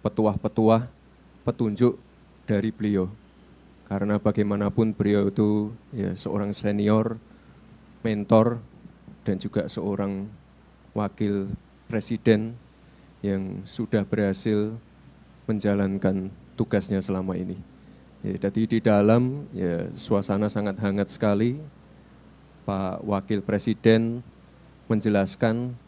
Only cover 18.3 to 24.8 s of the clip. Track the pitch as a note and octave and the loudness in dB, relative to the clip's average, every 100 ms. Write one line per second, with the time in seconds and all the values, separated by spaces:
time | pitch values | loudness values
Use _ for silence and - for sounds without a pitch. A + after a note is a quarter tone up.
18.3 | F#2+ G2 G#2 A2 A2+ A2 G#2 G#2 A#2 B2+ | -4 -2 -2 0 0 4 4 6 4 2
19.3 | C#3+ - - F2+ E2+ F2 E2+ - G2+ G2 | -4 -10 -6 -4 -2 -6 -8 -2 -2 0
20.3 | G2+ G#2 G#2+ G#2 G2 G#2 G2+ G2 - G#2+ | -2 0 -2 -4 -2 -2 -2 -4 -2 0
21.3 | G#2 A#2+ C#3+ D3+ - - - - - - | 2 0 -2 -12 -20 -20 -20 -20 -20 -20
22.3 | - - - - G2 F#2+ F2+ G#2 G2+ F#2+ | -20 -20 -12 -6 -4 -4 -6 -2 -4 0
23.3 | G#2 - G2+ - G#2 A2+ A2 A2+ A#2+ - | -4 0 -2 0 2 6 6 4 -4 -12
24.3 | - - - - - | -20 -20 -20 -20 -20